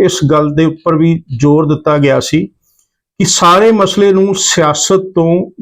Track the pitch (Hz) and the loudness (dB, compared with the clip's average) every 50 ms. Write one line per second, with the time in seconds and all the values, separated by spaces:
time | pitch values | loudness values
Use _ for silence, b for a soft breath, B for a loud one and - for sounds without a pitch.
0 | 196 180 - - 151 139 156 151 151 147 147 151 165 160 160 - - 170 160 151 | -2 -2 -2 -2 -2 0 0 0 0 0 0 0 0 -2 -2 -4 -4 -2 0 0
1 | 165 165 165 165 - - 131 113 143 147 147 156 160 151 151 147 151 156 151 147 | 0 0 0 -2 -6 -10 -6 -2 0 2 2 2 2 0 -2 -2 -2 -2 0 0
2 | 139 139 131 131 131 - - 160 190 - _ _ _ _ _ _ _ _ _ _ | 2 0 0 0 -2 -2 -2 -4 -4 -6 _ _ _ _ _ _ _ _ _ _
3 | _ _ _ - 202 - - - 185 175 175 190 214 226 226 208 196 185 180 202 | _ _ _ -4 -2 -2 0 2 2 2 4 4 4 2 2 2 0 0 0 2
4 | 202 202 190 190 190 196 190 190 - - - 180 160 151 147 - - - 190 190 | 2 2 2 2 0 0 -2 -2 -4 -2 -2 0 0 0 -2 -2 -2 0 0 -2
5 | 190 190 - 170 165 165 170 180 - - - - | -2 -2 -2 -2 0 2 0 0 -2 -6 -4 -2